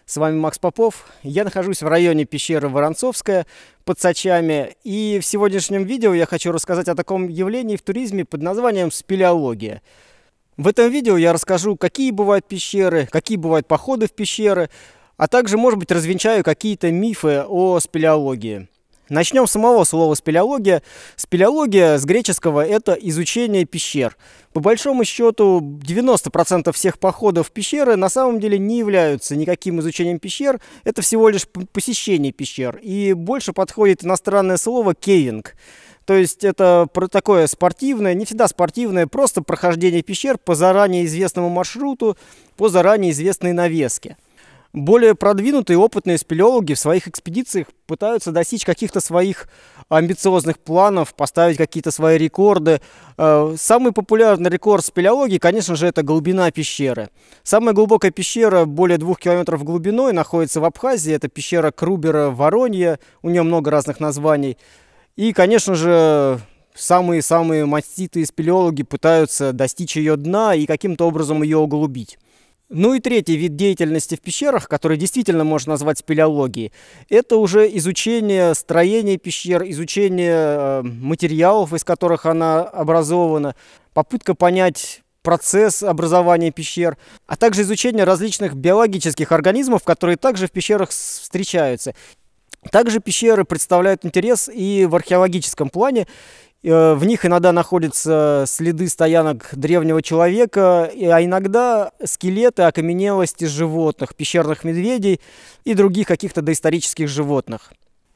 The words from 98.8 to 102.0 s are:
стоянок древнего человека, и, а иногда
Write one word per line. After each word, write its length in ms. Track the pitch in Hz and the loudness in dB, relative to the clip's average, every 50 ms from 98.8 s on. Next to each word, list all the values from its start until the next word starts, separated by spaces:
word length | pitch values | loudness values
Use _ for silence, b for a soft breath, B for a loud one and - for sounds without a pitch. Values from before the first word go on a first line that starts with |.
| 185 175 | -4 -6
стоянок 640 | - - 170 160 160 165 160 156 147 113 - - - | -2 0 0 2 4 4 2 2 -2 -6 -10 -14 -10
древнего 500 | 135 135 147 170 175 160 160 160 160 - | -6 -2 0 2 2 2 2 0 0 -2
человека, 840 | - 165 165 170 175 180 220 240 220 - 202 190 185 180 175 165 160 147 | 0 0 2 2 2 4 2 0 2 2 2 4 4 4 4 2 0 -2
и, 120 | 269 196 | -2 2
а 180 | 170 170 165 170 | 4 4 4 4
иногда 680 | 175 180 190 196 196 196 233 247 247 233 214 202 - - _ | 2 0 -2 0 0 0 2 2 2 2 0 0 -2 -6 _